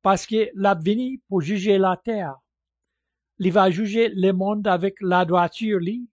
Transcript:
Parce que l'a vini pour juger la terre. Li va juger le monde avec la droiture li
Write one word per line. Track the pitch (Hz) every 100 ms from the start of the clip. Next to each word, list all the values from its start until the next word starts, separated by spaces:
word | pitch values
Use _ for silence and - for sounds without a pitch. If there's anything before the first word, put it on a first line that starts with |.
Parce | 196 190 -
que | 220 214
l'a | 196 196
vini | 185 160 220 254 269 _
pour | 190
juger | 151 202 202 196
la | 190 180
terre. | - 220 160 135 _ _ _ _ _ _ _ _ _ _
Li | 185
va | 190 190
juger | 175 214 220 226
le | 196 190
monde | 185 196 208 208
avec | 180 196 196
la | 190 180
droiture | 170 180 175 - 220 196
li | 175 233 240